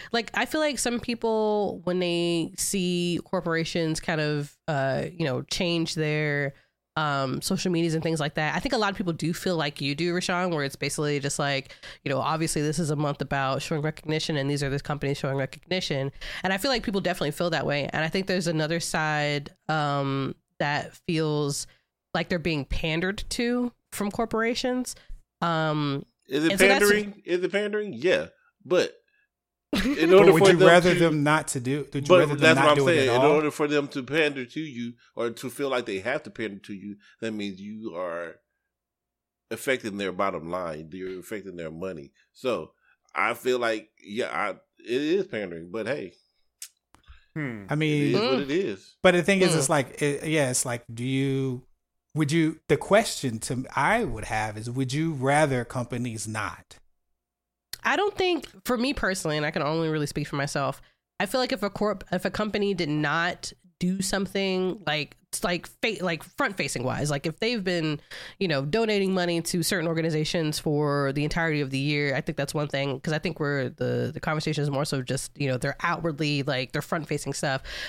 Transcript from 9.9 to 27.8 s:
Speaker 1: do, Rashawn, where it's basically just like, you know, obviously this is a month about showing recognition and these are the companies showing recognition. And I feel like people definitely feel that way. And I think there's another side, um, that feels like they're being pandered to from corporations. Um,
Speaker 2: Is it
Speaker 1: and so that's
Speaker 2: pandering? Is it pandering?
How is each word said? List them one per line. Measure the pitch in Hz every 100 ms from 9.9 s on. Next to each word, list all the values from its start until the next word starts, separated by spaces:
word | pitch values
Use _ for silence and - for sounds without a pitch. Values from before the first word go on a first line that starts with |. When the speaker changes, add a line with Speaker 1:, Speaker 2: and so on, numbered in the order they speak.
| 143
Speaker 1:
do, | 175
Rashawn, | 175 180 180 180
where | 160
it's | 139 -
basically | 143 - 147 147
just | 139 -
like, | 143 139 - - - -
you | -
know, | 135
obviously | 131 160 160 -
this | 147 156
is | 156
a |
month | 147 151 143
about | 135 143 135 135
showing | - 160
recognition | 156 156 156 156 - 151
and | 135
these | 143
are | 139
the | 139
companies | - 143 143 143
showing | 139 135
recognition. | 135 - - 185 - 143 139 - - -
And | 185
I | 190
feel | 277
like | 247
people | 226 196
definitely | 180 180 170
feel | 151 175
that | 160 151
way. | 143 135
And | -
I | 160
think | 190 190
there's | 180 165
another | 160 151 165
side, | - 175 156 151 147 147 147 - -
um, | 156 147 143 139 135 135 - _ -
that | 147 147 170 - -
feels | 160 156 147 147 143 - - _ _ _
like | 175 165
they're | 180
being | 156 156
pandered | 135 - 165 160 185 202 -
to | - 240 247 247 - _
from | - 208
corporations. | - 226 220 226 247 254 254 247 - - - _ -
Um, | 170 165 156 151 147 139 - _ -
Speaker 2:
Is | 139
it | 160
Speaker 1:
and | 196
so | 190
that's | 208 208
Speaker 2:
pandering? | 208 208 196
Is | - 180
it | 180
pandering? | 196 208 208